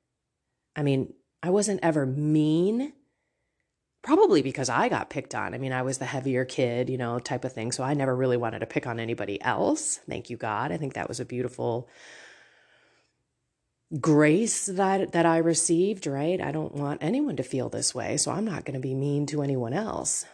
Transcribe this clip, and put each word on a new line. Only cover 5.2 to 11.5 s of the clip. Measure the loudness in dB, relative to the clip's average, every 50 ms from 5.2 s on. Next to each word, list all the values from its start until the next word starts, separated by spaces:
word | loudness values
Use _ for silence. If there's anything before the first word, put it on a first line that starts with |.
| -8 -6 -6
on. | -4 -4 -4 -6
I |
mean, | -6 -4 -4 -2
I | -2 -2
was | -2 -4
the | -4 -6
heavier | -6 -6 -4 -2 0 0 0 0
kid, | -2 0 0 0 0 0 0 -2 -2
you | -2
know, | -2 -2 -2 -2 -4
type | -4 -4 -4 -4 -4
of | -6 -6
thing. | -6 -6 -4
So | -4 -2 -2
I | 0 0
never | 0 2 2 2
really | 2 2 2 2
wanted | 2 0 -2 -4 -4
to | -6
pick | -4 -4 -4 -4
on | -2 -4 -4
anybody | -4 -4 -4 -4 -4 -4 -6 -2
else. | -2 0 0 2 2 2 0 0 -2 -4 -6 -6 -8
Thank | -10 -10 -10 -8 -10
you, | -10
God. | -8 -6 -4 -4 -4 -4 -4
I | -4
think | -6 -6 -6 -6
that | -6 -6
was | -6 -6 -8
a | -8
beautiful | -6 -6 -6 -6 -6